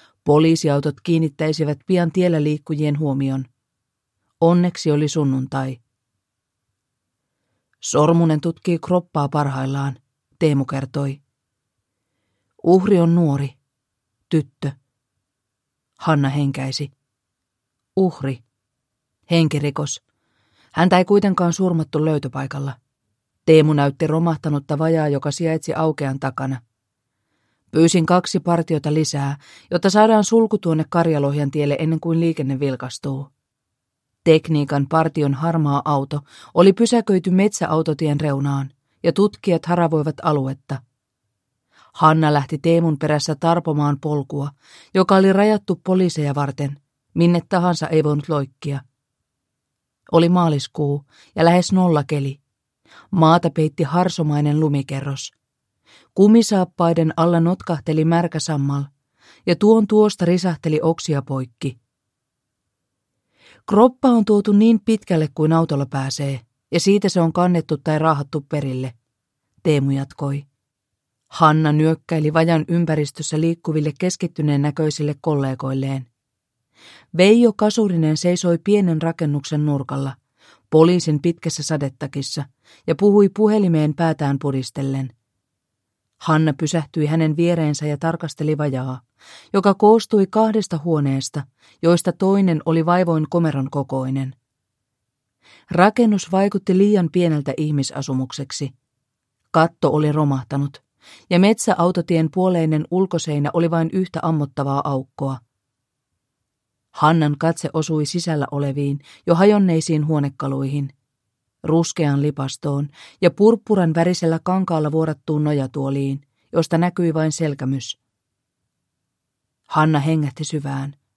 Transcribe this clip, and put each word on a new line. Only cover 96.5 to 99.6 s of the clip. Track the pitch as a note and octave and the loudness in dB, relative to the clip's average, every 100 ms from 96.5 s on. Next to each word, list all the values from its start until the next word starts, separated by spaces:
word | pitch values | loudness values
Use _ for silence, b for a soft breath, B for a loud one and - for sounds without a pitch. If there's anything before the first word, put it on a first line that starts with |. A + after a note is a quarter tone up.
| G3+ - F#3 | 0 0 2
liian | G3+ G#3 E3 | 4 2 0
pieneltä | F3+ E3+ D3+ C#3+ C3+ | 0 0 0 -4 -4
ihmisasumukseksi. | D3+ C#3+ C3+ C#3 C3+ C3 B2+ - B2 - C#3 - _ _ _ _ _ _ _ | -2 -2 -4 -6 -6 -6 -6 -10 -12 -10 -10 -12 _ _ _ _ _ _ _
Katto | E3 | 0